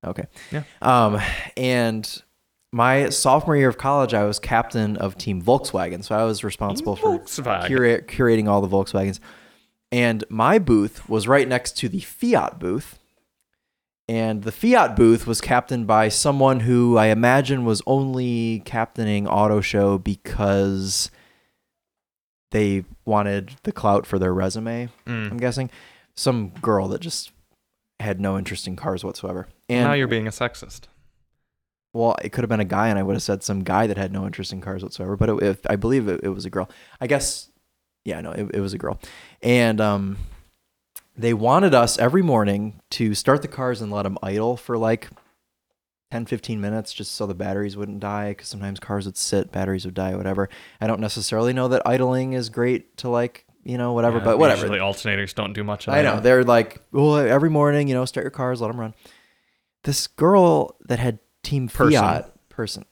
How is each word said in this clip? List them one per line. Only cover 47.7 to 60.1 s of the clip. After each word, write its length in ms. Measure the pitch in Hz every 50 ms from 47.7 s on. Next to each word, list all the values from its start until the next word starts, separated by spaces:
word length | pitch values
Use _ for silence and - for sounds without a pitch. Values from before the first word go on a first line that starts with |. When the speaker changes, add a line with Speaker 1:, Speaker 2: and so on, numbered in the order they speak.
| 98
Speaker 1:
wouldn't 240 | 101 104 101 101 101
die, 340 | 104 101 104 104 104 104 101
'cause 100 | - -
sometimes 320 | - - 101 101 101 98 -
cars 260 | - - 101 101 95
would 120 | 95 92
sit, 340 | - - - - 98 92 -
batteries 320 | - 92 95 95 95 95 -
would 80 | 92 92
die, 220 | 95 95 95 92
whatever. 320 | 95 95 95 98 98 98 95 - - - - - _
I 80 | 107
don't 140 | 110 113 101
necessarily 500 | 110 104 - 117 101 - - 110 117 123
know 160 | 127 131 127
that 140 | 127 127 131 -
idling 460 | - 123 131 127 127 127 127 131 131 131
is 160 | 127 120 110
great 460 | 110 120 120 123 127 - - _ _
to, 120 | - - 127
like, 360 | 120 120 120 123 _ - _ _ _ _ _
you 140 | - 123
know, 140 | 123 123 123
whatever, 260 | 120 117 117 117 117 117
Speaker 2:
Yeah, 40 | 104
Speaker 1:
but 160 | 117 113 117
whatever. 220 | 156 147 117 95
Speaker 2:
usually 180 | - 95 104 95
alternators 560 | 95 98 98 - - 113 101 98 101 98 -
don't 160 | - 104 98 101
do 100 | 107 104
much 220 | 104 104 104 - -
Speaker 1:
I 120 | 135 147
know. 120 | 151 131 110
Speaker 2:
either. 80 | 107
Speaker 1:
They're 220 | 104 123 127 127 127
like, 360 | 120 120 117 113 - - - _ _ -
"Well, 240 | 139 143 151 147
every 320 | 147 139 113 120 139 151 165
morning, 400 | 156 147 147 147 147 147 147 139
you 40 | 131
know, 120 | 127 127
start 180 | 123 - 135 -
your 80 | 135
cars, 300 | - - 131 127 127 117
let 80 | 117 107
'em 100 | 120 123
run." 140 | 113 110 104 _ _ - - _ _ _ _ _ _ _ _ _ _ _ _ _ _
This 240 | 143 143 139 -
girl 680 | -